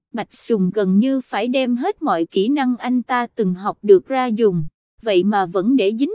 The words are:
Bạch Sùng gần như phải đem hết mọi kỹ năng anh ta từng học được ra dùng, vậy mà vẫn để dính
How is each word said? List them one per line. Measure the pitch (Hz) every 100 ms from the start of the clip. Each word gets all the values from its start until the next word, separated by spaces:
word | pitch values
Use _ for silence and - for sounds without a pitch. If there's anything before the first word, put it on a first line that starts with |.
| _
Bạch | 226 190 -
Sùng | - 220 180
gần | 214 190 196
như | 262 269
phải | - 208 247
đem | 262 247 240
hết | 339 -
mọi | 285 170 170
kỹ | 190 214
năng | 294 254 240
anh | 247 247
ta | 226 247 240 -
từng | 190
học | 180 202 -
được | 202 185 -
ra | 262 254
dùng, | 214 220 175 151 _ _ _
vậy | 226 185
mà | 196 208 180
vẫn | 190 202 269
để | 196 226
dính | 285